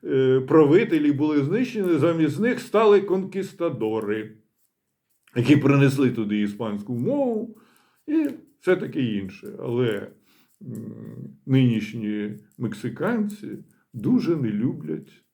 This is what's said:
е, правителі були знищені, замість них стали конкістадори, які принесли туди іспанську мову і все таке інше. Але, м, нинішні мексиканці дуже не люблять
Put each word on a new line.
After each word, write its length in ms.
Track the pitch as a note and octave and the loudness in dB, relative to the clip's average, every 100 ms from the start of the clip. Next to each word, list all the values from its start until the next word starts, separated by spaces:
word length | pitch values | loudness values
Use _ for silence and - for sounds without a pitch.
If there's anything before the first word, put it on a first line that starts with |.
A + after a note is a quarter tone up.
е, 360 | - C#3 C3 C3 | 0 2 4 2
правителі 720 | C3 D#3+ D3 E3 A#3 E3 D3 | 6 6 8 6 4 2 2
були 320 | C#3 D3+ D3+ | 2 2 2
знищені, 540 | C#3 G3+ B3+ G#3+ F#3 D#3+ | 0 0 -2 -2 0 2
замість 420 | D#3 E3 D#3 C3+ | 2 2 0 0
них 200 | A3+ B3 | -2 -2
стали 400 | - G3+ A3 G3+ | -2 2 6 6
конкістадори, 1400 | G3 F#3 F#3+ F#3+ F#3 - E3+ B2 A2 A2 G2+ G#2+ G#2+ - _ _ _ _ _ _ _ _ _ - | 4 -2 -2 -6 -8 -4 -4 -2 -2 -2 -2 -4 -6 -14 _ _ _ _ _ _ _ _ _ -2
які 200 | A#2+ D3 | 4 6
принесли 540 | C3+ C#3 C#3 - C3 | 6 4 4 4 0
туди 300 | B2 G#2 G#2 | 0 -2 -2
іспанську 540 | G#2 - A2+ G#2 G2+ | -2 -4 -6 -6 -8
мову 640 | A#2+ D3 C#4+ C4 A3 - - _ _ _ _ - | -4 -2 -2 -2 -4 -8 -14 _ _ _ _ -6
і 220 | D4+ D4 - _ _ | -4 -4 -6 _ _
все 160 | - F#3 | -2 -2
таке 260 | - D#3 | -2 -4
інше. 500 | B2 G2+ F#2+ - - - | -4 -4 -8 -12 -18 -12
Але, 520 | C3 A#2+ B2 G2+ G2+ - _ _ _ _ | -6 -2 -2 -2 -8 -20 _ _ _ _
м, 760 | - A2+ A2 A2+ A2 A#2 C3+ - - | -14 -12 -12 -14 -16 -14 -16 -18 0
нинішні 880 | C3 B2+ A2 G#2 A#2+ G#2+ G#2 G#2 G#2 - - | 2 4 2 -4 -8 -6 -6 -6 -10 -16 -10
мексиканці 1000 | A#2+ - A#2+ - E3+ A#3+ G3+ - - G#2 - _ _ - | -8 -8 -10 -6 -4 -2 -4 -8 -14 -16 -18 _ _ -6
дуже 400 | G2+ - - E3 | 0 0 2 -2
не 140 | A#2 | -2
люблять 760 | G#2 B2+ - D#2 D#2+ - _ _ | -2 -4 -4 -8 -10 -10 _ _